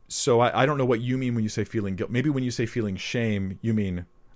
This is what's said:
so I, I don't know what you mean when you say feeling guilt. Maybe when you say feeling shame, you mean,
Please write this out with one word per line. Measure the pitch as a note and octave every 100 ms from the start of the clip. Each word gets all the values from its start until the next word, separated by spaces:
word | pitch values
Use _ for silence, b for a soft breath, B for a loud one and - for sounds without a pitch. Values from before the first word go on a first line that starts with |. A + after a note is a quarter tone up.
| -
so | - - A#2
I, | A#2+ A2+
I | C3+
don't | C#3+
know | B2+
what | A#2
you | B2 C3
mean | B2+ A#2+
when |
you | G#2+
say | -
feeling | G2+ A2+ G2+ F#2
guilt. | A2
Maybe | A#2+ C#3+
when | C3+
you | B2+
say | A#2 A#2+
feeling | B2 G#2+ F#2
shame, | - B2 A2+ G#2 F#2+ F#2+
you | A2+
mean, | A2 G2 F2 E2+ _ -